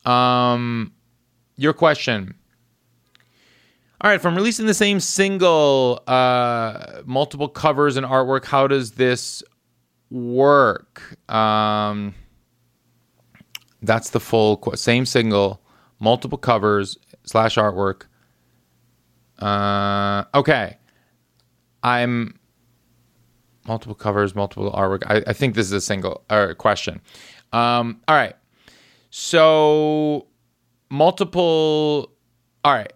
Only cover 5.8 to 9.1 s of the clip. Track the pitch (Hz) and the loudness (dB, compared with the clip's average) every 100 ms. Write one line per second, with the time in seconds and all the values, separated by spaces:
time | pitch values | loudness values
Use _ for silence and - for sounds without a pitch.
5.8 | 127 120 - 127 127 123 120 117 113 101 | 2 -2 0 2 2 2 0 -2 -4 -8
6.8 | - - - 127 143 143 143 - 156 139 | -16 -18 -6 -4 -4 -4 -8 -2 -2 2
7.8 | 147 131 131 131 127 135 - 139 135 139 | 0 0 0 0 0 -2 -2 0 2 0
8.8 | 120 - 127 | -4 0 0